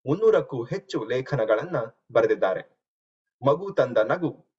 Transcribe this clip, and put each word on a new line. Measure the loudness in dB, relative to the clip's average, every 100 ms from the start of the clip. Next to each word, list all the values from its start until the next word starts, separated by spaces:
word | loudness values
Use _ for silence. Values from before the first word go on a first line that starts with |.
| -6
ಮುನ್ನೂರಕ್ಕೂ | 0 4 4 2 -6
ಹೆಚ್ಚು | -6 -8 -6 -6
ಲೇಖನಗಳನ್ನ | -4 -4 -2 -2 2 0 0 -6 -6 -10 _
ಬರೆದಿದ್ದಾರೆ. | 2 2 2 0 -2 -8 _ _ _ _ _ _ _ 0
ಮಗು | 0 0
ತಂದ | -2 0 2
ನಗು | 2 0 -4 -6 _